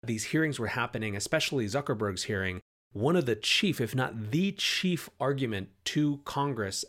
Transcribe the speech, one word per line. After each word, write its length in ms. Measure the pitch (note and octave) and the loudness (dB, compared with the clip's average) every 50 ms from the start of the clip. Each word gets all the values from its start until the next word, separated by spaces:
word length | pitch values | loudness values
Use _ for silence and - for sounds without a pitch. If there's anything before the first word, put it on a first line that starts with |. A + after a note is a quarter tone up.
these 240 | - A2+ A#2 A2 - | -6 -4 -4 -2 -2
hearings 360 | - - D#3 D#3+ D#3 C#3 B2+ | 0 2 2 2 2 0 -2
were 80 | A#2 G2+ | -2 -2
happening, 480 | - B2 A#2+ A#2+ - A2 A2 G#2+ G2+ | 0 -2 -2 -2 -2 -2 -2 -2 -2
especially 500 | G2 - - - D#3+ - - - C#3 A2+ | -4 -2 0 0 0 0 2 0 0 0
Zuckerberg's 580 | G2+ G2+ C#3 C#3+ - C3 G#2+ A2 G2+ F#2+ F#2 - | 0 0 -2 -2 -2 -2 0 0 -2 -2 -2 -2
hearing, 360 | - A2 F#2+ F#2+ F#2 F#2 F#2 - _ _ _ _ _ _ | -2 0 0 0 0 -2 -4 -8 _ _ _ _ _ _
one 240 | G2+ G#2+ C#3+ F3 | 0 2 4 4
of 100 | F3+ D3+ | 4 4
the 100 | A#2+ A2 | 2 0
chief, 420 | - - - - - - G3 D3+ - | 0 2 2 2 4 4 2 2 2
if 160 | C3+ A2 - | 0 0 0
not 360 | C3 C3 - - A#2 G#2+ G#2 | 0 0 0 -2 -6 -6 0
the 220 | A#2 D#3 F#3+ G3 G3 | 0 2 2 2 0
chief 580 | - - - - - - F#3 F3+ D#3 - - - _ | 0 -2 0 0 2 2 2 0 0 -2 -8 -6 _
argument 480 | C3 C3+ C#3 C3+ C3+ A#2 G#2+ G2 F#2+ - - _ _ | 0 0 0 0 0 -2 -2 -2 -4 -6 -10 _ _
to 360 | - - D3+ D3+ D3 C#3+ C#3 - | -2 2 2 4 4 2 0 -4
Congress 580 | - - C#3 C#3+ C#3+ C3+ A2+ G#2 F#2+ G2 - - | -6 -2 -2 0 0 0 -2 -2 -2 -2 -4 -6